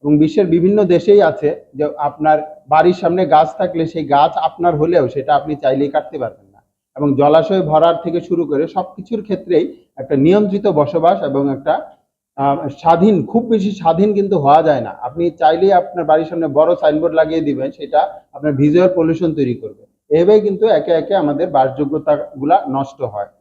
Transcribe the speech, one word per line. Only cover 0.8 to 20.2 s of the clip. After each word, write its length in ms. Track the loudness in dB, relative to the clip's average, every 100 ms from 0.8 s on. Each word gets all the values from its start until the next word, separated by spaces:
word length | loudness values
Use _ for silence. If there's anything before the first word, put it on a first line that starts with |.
দেশেই 380 | 2 2 4 4
আছে 420 | 4 0 -4 -4 _
যে 100 | -6 -6 -4
আপনার 420 | -8 -2 0 0 -2 -16 _
বাড়ির 260 | 2 2
সামনে 320 | 2 -2 -2 2
গাছ 300 | 4 2 -2
থাকলে 300 | -6 -4 -6
সেই 180 | -6
গাছ 280 | 0 2 2 0
আপনার 400 | -4 -2 -2 0
হলেও 320 | 0 2 0
সেটা 260 | -4 -2
আপনি 220 | -2 -2 -4
চাইলেই 320 | -2 -2 -2
কাটতে 300 | -2 -6 -10
পারবেন 280 | -10 -12 _
না। 80 | _ _ _ _ -4
এবং 180 | -2
জলাশয় 480 | 2 4 4 2 -2
ভরাট 340 | 2 2 2 0
থেকে 160 | -4 -6
শুরু 260 | -4 -4 -2
করে 220 | -2 -2
সবকিছুর 540 | -4 -8 -12 -8 -8
ক্ষেত্রেই 440 | -6 -8 0 0 0 -8 _ -18
একটা 200 | -4 2
নিয়ন্ত্রিত 500 | 4 4 2 0 0
বসবাস 560 | 0 0 2 2 0
এবং 300 | -2 -2 -2
একটা, 220 | -4 -2 -4 -4 _ _ _ _ -4
আহ, 320 | -2 -2 -4
স্বাধীন, 580 | -4 2 4 4 2 0
খুব 160 | -4
বেশি 260 | 0 -2 -2
স্বাধীন 440 | -2 -2 2 0
কিন্তু 240 | 0 0 0
হওয়া 240 | 4 4
যায় 180 | 4 0
না। 100 | -2
আপনি 400 | -10 -12 -4 -4
চাইলেই 420 | 0 0 2 2
আপনার 320 | 2 0 -6
বাড়ির 200 | 0 0
সামনে 240 | 0 -4 -2
বড় 280 | 2 2 2
সাইনবোর্ড 380 | 0 0 0
লাগিয়ে 260 | 0 0 0
দিবেন, 300 | -2 -4 -6
সেটা 300 | -10 -4 -2 -2 -8 _
আপনার 200 | -6 -4
ভিজুয়াল 380 | 0 2 4 2
পলিউশন 400 | 2 -2 0 -2
তৈরি 200 | -2 -4
করবে। 280 | -4 -10 -16 _ _ _
এভাবেই 320 | 0